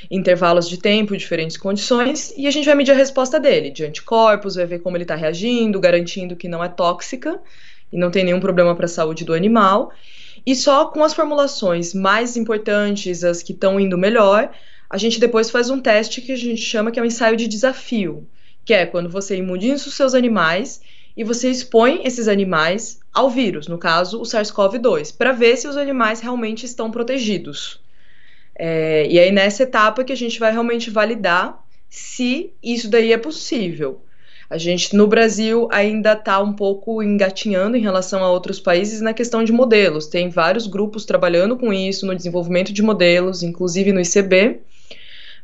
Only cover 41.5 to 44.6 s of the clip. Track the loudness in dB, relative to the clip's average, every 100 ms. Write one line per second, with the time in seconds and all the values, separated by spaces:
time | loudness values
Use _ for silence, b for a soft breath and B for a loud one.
41.5 | 0 0 0 -2 -4 -4 -4 -4 -4 0
42.5 | 0 0 0 2 4 6 4 2 -2 -6
43.5 | -2 -2 0 2 2 2 2 4 6 4
44.5 | 0